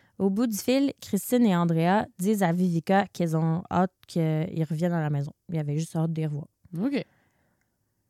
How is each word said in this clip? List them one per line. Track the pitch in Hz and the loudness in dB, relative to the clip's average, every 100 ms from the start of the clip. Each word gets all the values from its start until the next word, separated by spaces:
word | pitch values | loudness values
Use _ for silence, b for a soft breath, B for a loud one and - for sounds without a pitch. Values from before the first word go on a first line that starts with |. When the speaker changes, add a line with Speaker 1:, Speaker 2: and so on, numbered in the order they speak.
| b - | b -2
Speaker 1:
Au | 196 | -2
bout | 196 247 | 0 -2
du | 196 | -2
fil, | - 269 277 - | 0 2 2 -2
Christine | - 196 - 247 | -4 -4 0 2
et | 233 175 | 4 4
Andrea | 170 160 170 208 226 - | 2 2 4 2 0 -4
disent | 185 214 | -2 2
à | 175 | 2
Vivica | 175 185 165 - 190 196 | 2 2 0 2 2 2
qu'elles | - 170 160 | -2 -2 0
ont | 160 160 - | 0 0 -2
hâte | 175 185 _ - | 0 0 _ -6
qu'ils | 175 160 156 160 165 160 | -2 0 0 -2 -4 -4
reviennent | 156 175 | -2 0
à | 170 | 0
la | 151 | 0
maison. | 143 143 - - | -2 -4 -10 -8
Ils | 165 | -4
avaient | 147 147 | -2 -4
juste | 160 165 | -4 -2
hâte | 165 | -2
de | 160 | -2
les | 156 | -4
revoir. | 147 - _ - 165 | -6 -10 _ -12 -6
Speaker 2:
OK. | 247 269 - _ _ _ _ _ _ _ _ _ | -4 -4 -6 _ _ _ _ _ _ _ _ _